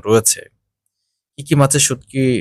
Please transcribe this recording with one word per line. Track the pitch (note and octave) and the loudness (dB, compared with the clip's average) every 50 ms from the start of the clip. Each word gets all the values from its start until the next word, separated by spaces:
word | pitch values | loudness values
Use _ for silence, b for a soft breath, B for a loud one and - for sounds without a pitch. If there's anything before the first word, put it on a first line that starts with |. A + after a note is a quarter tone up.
| - | -2
রয়েছে। | G2+ A2 A2+ G#2 - - - - - _ _ _ _ _ _ _ _ _ _ _ _ _ _ _ _ _ - | 2 2 2 2 0 -4 -4 -8 -20 _ _ _ _ _ _ _ _ _ _ _ _ _ _ _ _ _ -14
কি | C#3+ | -6
কি | C#3+ D#3+ | -2 2
মাছের | C#3+ C#3+ C#3 C#3+ D3 C#3 - | 2 2 2 2 0 -2 -2
শুটকি, | C3 B2 - _ - C3+ C3 C3 B2+ G#2+ | -4 -6 -10 _ -4 -2 0 0 0 -2